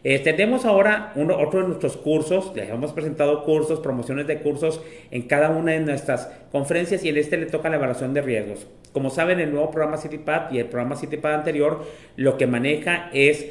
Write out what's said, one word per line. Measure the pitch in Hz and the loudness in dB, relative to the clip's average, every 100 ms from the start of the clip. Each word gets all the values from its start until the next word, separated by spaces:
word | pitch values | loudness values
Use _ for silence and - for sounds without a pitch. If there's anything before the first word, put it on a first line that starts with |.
Eh, | 135 135 | 0 2
tenemos | 156 156 214 254 | 2 2 2 2
ahora | 233 196 208 214 - | 4 6 6 2 -2
uno, | 139 160 180 | -2 0 2
otro | 143 190 | 2 2
de | 185 | 0
nuestros | 156 156 - | 0 -4 -2
cursos, | 147 156 - 185 190 113 | 0 0 2 0 0 -6
les | 98 | -6
hemos | 120 143 | -6 -6
presentado | 156 151 151 147 147 | -4 -4 0 2 2
cursos, | 156 156 156 156 | 2 2 2 -2
promociones | 143 127 120 135 143 | -2 -4 -4 -4 -4
de | 151 | -2
cursos | 143 143 160 160 - - - | -2 -2 -2 -4 -10 -18 -10
en | 127 | -8
cada | - 147 156 | 0 2 4
una | 160 165 | 4 2
de | 160 | 2
nuestras | 151 143 - 123 - - - | 0 -2 -2 -4 -4 -16 -6
conferencias | 139 139 170 175 190 | -4 0 0 0 0
y | 165 | 0
en | 147 | 0
este | 147 170 | 2 0
le | 160 | -2
toca | 156 160 | -2 0
la | 151 | 0
evaluación | 131 123 131 | 0 -2 -2
de | 143 | -2
riesgos. | 135 113 104 101 - - - | 0 -2 -2 -8 -14 -20 -8
Como | 135 135 | -4 -2
saben, | 170 170 180 | 0 2 2
el | 151 | 0
nuevo | 147 156 | 0 0
programa | 160 151 156 | 0 -2 -2
CityPad | 156 151 - 160 - | -8 -8 -2 -2 0
y | 127 | -4
el | 117 | -2
programa | 123 123 143 | -2 -4 -4
CityPad | 143 143 151 | -6 -4 -2
anterior | 151 160 147 147 156 - - - - | 0 0 2 2 0 -6 -16 -14 0
lo | 135 135 | 2 2
que | 123 | 2
maneja | 120 135 151 175 175 - | 2 2 0 0 -2 -2
es | 135 143 147 - | 4 4 4 -2